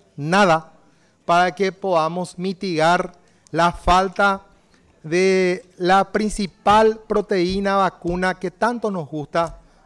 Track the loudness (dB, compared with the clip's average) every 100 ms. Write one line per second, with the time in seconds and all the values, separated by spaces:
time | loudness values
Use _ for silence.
0 | _ -10 -2 2 4 2 -2 _ _ _
1 | _ _ 0 2 2 0 -4 -4 -2 0
2 | 0 -4 -8 -8 -8 -6 -6 0 2 2
3 | -2 -12 _ _ _ 0 0 0 0 2
4 | 0 0 0 -2 -8 _ _ _ _ _
5 | -4 0 2 2 0 -2 -8 -4 2 2
6 | 2 -2 -2 -4 -6 -2 2 4 4 0
7 | -4 -4 -2 -2 -2 -2 -2 0 0 -2
8 | -6 -4 -4 -4 -8 -4 -4 -2 -4 -6
9 | -8 -10 -4 -4 -4 -6 _ _